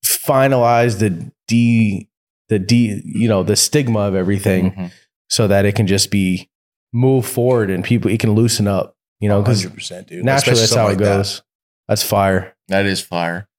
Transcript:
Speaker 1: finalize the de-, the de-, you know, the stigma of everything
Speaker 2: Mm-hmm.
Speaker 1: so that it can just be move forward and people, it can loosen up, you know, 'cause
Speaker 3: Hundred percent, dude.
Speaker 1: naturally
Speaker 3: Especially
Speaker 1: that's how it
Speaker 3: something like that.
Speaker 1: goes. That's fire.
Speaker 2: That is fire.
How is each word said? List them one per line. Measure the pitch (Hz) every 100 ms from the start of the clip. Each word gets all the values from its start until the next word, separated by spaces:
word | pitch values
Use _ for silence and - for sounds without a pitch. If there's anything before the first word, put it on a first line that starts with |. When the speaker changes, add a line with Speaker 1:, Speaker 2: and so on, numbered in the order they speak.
| -
Speaker 1:
finalize | - - 135 135 131 117 120 120 101
the | 107 85 - _ -
de-, | 117 117 117 110 98 - _ _ _ _
the | 107
de-, | 95 120 113 101 -
you | - 117
know, | 101
the | 90 104
stigma | - 151 131 110
of | 101 95
everything | 92 101 101 92 92
Speaker 2:
Mm-hmm. | 92 90 - _ _ _
Speaker 1:
so | - 107
that | 98 101
it | 101
can | 101
just | 98 -
be | 101 95 90 - _ _ _ _
move | 117 131 131 117
forward | - 123 123 101
and | 92
people, | - 120 104
it | 110
can | 113
loosen | 107 117 - 101
up, | 95 - _ _ _
you | 104
know, | 101
'cause | 104 113
Speaker 3:
Hundred | 90 -
percent, | - 90 -
dude. | 87 120
Speaker 1:
naturally | 135 135
Speaker 3:
Especially | 123
Speaker 1:
that's | 113 117
how | 107
it |
Speaker 3:
something | 95 104
like |
that. | 98
Speaker 1:
goes. | 98 - _ _ _ _ -
That's | -
fire. | - 101 98 95 90 _ _
Speaker 2:
That | 98 101
is | 95
fire. | - 87 85 87 101